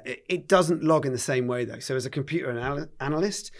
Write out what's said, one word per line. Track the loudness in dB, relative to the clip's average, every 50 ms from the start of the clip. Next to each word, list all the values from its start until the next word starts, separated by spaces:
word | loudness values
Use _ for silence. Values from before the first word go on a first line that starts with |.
| -6
it, | -8 -10 -10 _ -4
it | -4 -4 2 6
doesn't | 6 6 6 6 2 2 4
log | 4 4 4 4
in | 0
the | -2 -2
same | -2 0 0 0 0
way, | 0 0 -2 -4
though. | -6 -8 -10
So | -6 -4 -4
as | -4 -4
a | -4
computer | -4 -4 -4 -2 -4 -4 -2 -2
anal-, | -4 -4 -4 -4 -4 -6 -6 -10 -10 -8
analyst, | -4 -4 -2 0 0 -2 -2 -4 -10 -12 -16